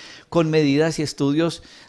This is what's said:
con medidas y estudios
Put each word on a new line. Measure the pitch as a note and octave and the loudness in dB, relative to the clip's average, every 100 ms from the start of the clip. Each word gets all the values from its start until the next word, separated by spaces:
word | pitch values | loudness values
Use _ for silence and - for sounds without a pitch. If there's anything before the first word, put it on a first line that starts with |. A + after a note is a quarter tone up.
| - - - | -20 -20 -4
con | E3+ D#3+ | 0 2
medidas | D#3 C#3+ C#3 D#3+ D#3+ | 2 2 2 0 -2
y | |
estudios | C#3+ - C#3+ D3 E3 - - - | -6 -2 -2 0 -2 -4 -14 -20